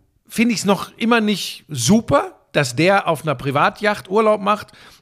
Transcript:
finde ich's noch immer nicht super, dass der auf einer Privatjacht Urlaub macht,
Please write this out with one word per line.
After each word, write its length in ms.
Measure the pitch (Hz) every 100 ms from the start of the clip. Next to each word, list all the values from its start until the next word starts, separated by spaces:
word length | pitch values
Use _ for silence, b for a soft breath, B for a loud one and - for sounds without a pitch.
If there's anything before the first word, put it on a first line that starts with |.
| _ _ _
finde 280 | - 240
ich's 100 | 202
noch 260 | 185 180 - -
immer 220 | 226 240
nicht 440 | 208 190 - - -
super, 640 | 143 113 220 - 285 381 - _
dass 240 | 156 131 120
der 300 | 175 196 165
auf 160 | 156
einer 120 | 160 127
Privatjacht 760 | 131 135 180 - 208 208 -
Urlaub 300 | 202 214 214
macht, 320 | 196 208 - B B B